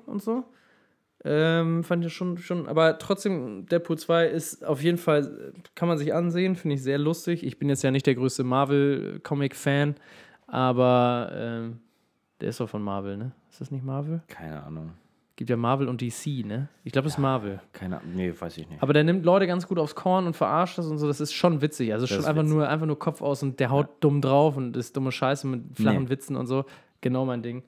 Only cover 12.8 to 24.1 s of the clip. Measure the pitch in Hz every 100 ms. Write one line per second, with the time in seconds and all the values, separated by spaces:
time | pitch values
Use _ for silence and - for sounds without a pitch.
12.8 | 101 98 98 98 123 - _ - 131 135
13.8 | 131 135 147 165 - - 80 76 71 80
14.8 | 82 87 _ _ _ - 120 117 117 135
15.8 | 135 123 120 - 151 135 101 110 143 _
16.8 | 143 135 147 143 135 131 104 98 - -
17.8 | 92 90 82 90 90 85 85 - 80 78
18.8 | 139 147 156 185 165 190 185 180 175 175
19.8 | 151 - 185 185 180 160 117 156 175 -
20.8 | 160 151 147 143 147 - 180 156 147 -
21.8 | 117 107 127 98 - 151 151 156 147 156
22.8 | 156 147 - 160 143 135 139 127 127 139
23.8 | 147 - 151